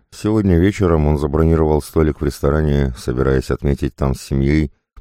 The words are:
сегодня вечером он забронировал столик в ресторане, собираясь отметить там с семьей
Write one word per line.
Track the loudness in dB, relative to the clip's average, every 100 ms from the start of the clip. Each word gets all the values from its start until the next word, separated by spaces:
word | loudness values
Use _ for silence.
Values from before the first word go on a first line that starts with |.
| _
сегодня | -8 -2 0 2 4
вечером | 2 2 2 2 2
он | 0
забронировал | 0 2 2 4 2 0
столик | 0 0 0 0
в |
ресторане, | -6 -2 -2 0 0 0 -2 -4
собираясь | -6 -2 0 0 -2
отметить | -4 -2 -2 -4
там | -4 -4
с | -4
семьей | -4 -2 0 0 -2 _ _ -8